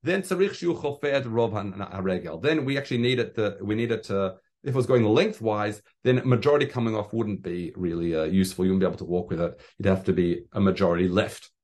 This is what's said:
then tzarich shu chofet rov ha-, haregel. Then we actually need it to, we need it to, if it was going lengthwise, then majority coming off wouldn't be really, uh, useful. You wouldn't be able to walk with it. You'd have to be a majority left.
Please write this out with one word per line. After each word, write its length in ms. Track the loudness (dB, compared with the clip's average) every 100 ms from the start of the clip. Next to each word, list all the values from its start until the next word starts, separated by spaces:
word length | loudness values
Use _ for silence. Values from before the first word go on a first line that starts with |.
then 200 | -2 -4
tzarich 320 | -2 0 0
shu 200 | 0 -4 -2
chofet 480 | -4 -4 -2 -2
rov 280 | 0 0 0
ha-, 500 | 0 -6 -8 -10 -4
haregel. 400 | -2 -2 -4 -4
Then 220 | 0 0
we 140 | 0 -4
actually 220 | -2 0
need 200 | 0 0
it 160 | -2 -2
to, 220 | -2 -2
we 140 | -4 -2
need 160 | 0
it 120 | -2
to, 320 | -2 -2 -2 -4 _ _
if 60 | -4
it 60 | -2
was 100 | 4
going 180 | 4
lengthwise, 760 | 6 4 2 0 -2 0 -2 -6 _ _ 0
then 160 | 2
majority 420 | 2 2 4 4 2
coming 300 | -2 -2 -2
off 160 | -4
wouldn't 300 | -4 -2 -4
be 320 | -6 -6 -8 -4
really, 400 | -4 -2 -2 0
uh, 80 |
useful. 400 | 2 2 2 0
You 80 | 0
wouldn't 100 | 2
be 60 | 2
able 180 | -2 -2
to 60 |
walk 180 | -2 -2
with 120 | -2
it. 180 | -4 -4 -20 _
You'd 100 | 0
have 180 | 2 2
to 80 |
be 300 | 2 2 0 -4
a 80 | 2
majority 480 | 2 4 2 2 2
left. 420 | 2 -2 -6 -20 _